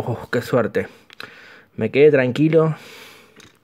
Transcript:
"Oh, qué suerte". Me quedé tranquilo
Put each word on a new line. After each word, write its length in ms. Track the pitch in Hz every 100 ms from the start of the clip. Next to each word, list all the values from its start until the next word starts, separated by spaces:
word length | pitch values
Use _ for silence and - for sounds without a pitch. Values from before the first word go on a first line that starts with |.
| 113
"Oh, 220 | 113 -
qué 120 | 123
suerte". 460 | - 127 104 104 98 - _ - - - - - _ -
Me 140 | 110
quedé 200 | 127 151
tranquilo 680 | 139 127 127 156 160 160 151 - - - - - - - _